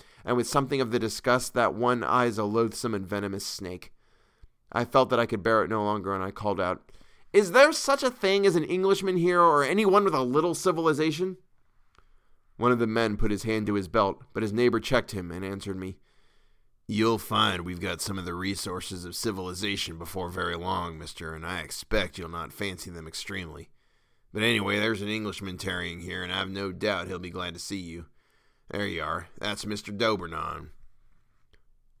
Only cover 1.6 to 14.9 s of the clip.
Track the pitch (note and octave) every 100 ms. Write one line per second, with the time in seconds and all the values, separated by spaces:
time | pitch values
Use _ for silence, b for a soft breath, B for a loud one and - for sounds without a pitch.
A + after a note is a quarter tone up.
1.6 | A2 F2+ B2 B2 D2+ A#2+ A#2+ G#2+ G#2 A2
2.6 | A#2 - A#2+ G#2+ F#2+ G2+ G2+ G2 - -
3.6 | F#2 F2+ - - _ _ _ _ - _
4.6 | _ - A#2+ C#3 B2+ A#2+ A#2 G#2+ F#2 A2
5.6 | F2 A2 G#2 G#2+ F#2 G2 F#2+ G2+ G#2 F#2+
6.6 | F2+ F#2 - b b b b G3 G3 A3
7.6 | D4 D#4 - C#4 C4 B3 G3 G3 G3 F3
8.6 | D3+ F3+ F#3+ F#3+ F#3+ F#3 E3+ F3+ F3 D3
9.6 | C3+ F#3+ G#3 G3 G3+ D3+ B2 C#3 E3+ D#3+
10.6 | F#3+ E3 E3 D3 D#3+ D3+ F#3 F3+ _ _
11.6 | _ _ _ _ _ - _ - _ -
12.6 | A#2+ B2 A2+ A2+ A2+ G#2 A2 G2+ G#2+ A2
13.6 | G#2+ G#2 F2+ A2+ G2 - - - G#2+ A2
14.6 | A#2+ A2 -